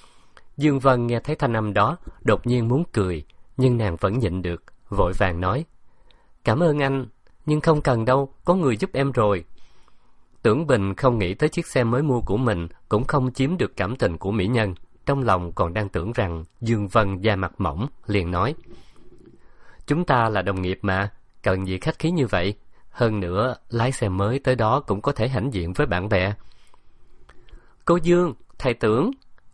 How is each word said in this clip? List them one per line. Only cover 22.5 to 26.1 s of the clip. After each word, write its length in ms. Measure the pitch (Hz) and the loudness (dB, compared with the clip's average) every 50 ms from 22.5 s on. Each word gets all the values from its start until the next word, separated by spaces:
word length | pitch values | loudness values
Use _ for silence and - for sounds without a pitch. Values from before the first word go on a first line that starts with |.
| 107 - - - - - - - | -4 -6 -12 -20 -20 -20 -20 -20
hơn 300 | - - 123 113 107 104 | -4 0 0 0 0 -2
nữa 360 | 92 87 90 98 117 131 120 - - - | -4 -2 -2 0 0 -2 -4 -6 -10 -6
lái 240 | 117 117 117 131 131 | -2 0 0 0 0
xe 160 | - 120 101 | -2 -2 -2
mới 300 | 92 95 98 107 123 139 | 0 0 0 0 -2 -2
tới 160 | - 131 127 | 0 0 0
đó 260 | 117 110 107 120 147 | 2 2 2 2 0
cũng 200 | - - 101 101 | 0 -2 -4 -2
có 120 | - 143 139 | 0 -2 0
thể 160 | - 110 127 | 0 -2 0
hãnh 260 | 131 107 104 139 120 | 0 -2 -2 -2 -2
diện 180 | 95 85 85 92 | -2 -4 -2 0
với 140 | - 147 | 0 0
bạn 220 | 135 87 90 92 | 0 0 -2 0
bè." 260 | 104 | 0